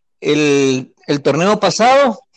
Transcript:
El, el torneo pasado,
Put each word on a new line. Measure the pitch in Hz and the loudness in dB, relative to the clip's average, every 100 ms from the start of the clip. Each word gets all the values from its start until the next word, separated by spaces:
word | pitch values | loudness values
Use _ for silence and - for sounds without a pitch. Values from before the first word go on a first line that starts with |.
| _ _ | _ _
El, | 151 147 147 139 135 131 - _ - | -4 -2 0 0 0 -2 -6 _ -6
el | 143 | -4
torneo | 143 143 185 214 | -2 0 0 0
pasado, | 190 165 233 269 269 208 _ | -2 0 2 2 2 -2 _